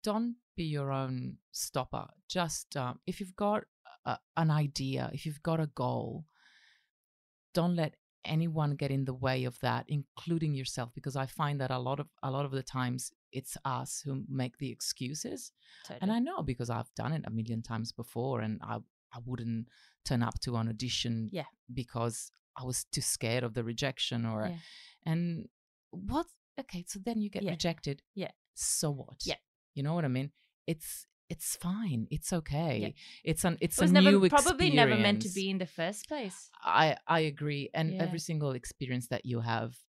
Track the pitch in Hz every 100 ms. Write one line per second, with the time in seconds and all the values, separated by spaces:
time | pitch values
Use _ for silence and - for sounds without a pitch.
0 | 214 214 240 240 _ - 165 147 139 135
1 | 131 127 127 - _ - - 143 127 -
2 | - _ _ 185 170 - - 143 127 123
3 | - 180 185 - 208 214 - _ - -
4 | - 120 _ - 160 151 147 - 135 131
5 | 127 143 156 147 - 160 156 - 123 123
6 | - - 156 _ _ - - _ _ _
7 | _ _ _ _ _ 175 170 175 151 -
8 | _ _ - 156 165 156 147 139 143 139
9 | 135 127 131 131 127 - 123 117 - 147
10 | 139 - - 165 156 135 131 - 120 -
11 | 147 135 131 - 147 143 131 127 123 143
12 | 147 _ 135 135 143 135 - 131 123 127
13 | - _ _ 131 - - 135 127 131 -
14 | 143 135 - 135 127 - 135 117 - -
15 | 127 151 240 359 - _ _ - - -
16 | 202 226 262 381 135 123 117 113 117 -
17 | 117 160 - 113 110 113 117 113 117 -
18 | 117 120 131 123 110 107 - 113 - _
19 | _ 123 120 123 117 113 117 - - _
20 | - 127 117 - - 117 113 110 123 -
21 | 123 113 110 98 143 _ - 123 120 120
22 | 117 117 - _ _ - 127 127 - -
23 | - - 113 123 120 110 113 117 139 -
24 | - 120 113 110 107 170 - - - -
25 | 165 165 175 165 - _ _ _ _ 180
26 | 202 269 339 - _ - 269 175 175 202
27 | 196 226 208 202 196 165 180 165 - 139
28 | _ - 180 - _ - - - 156 139
29 | - - - - _ _ _ - 139 170
30 | 147 127 143 _ _ _ - 160 - -
31 | - _ _ 170 - - 170 196 220 120
32 | 113 151 - 180 156 143 165 117 107 -
33 | - - - 160 180 - 170 - 175 180
34 | 190 196 185 185 - 269 359 254 226 220
35 | 208 214 214 190 190 190 180 - 165 214
36 | - 302 208 - - - - 95 156 135
37 | - 165 156 147 147 143 139 - 160 185
38 | 180 175 - 160 147 127 - - 131 123
39 | 123 120 - 120 117 113 113 123 -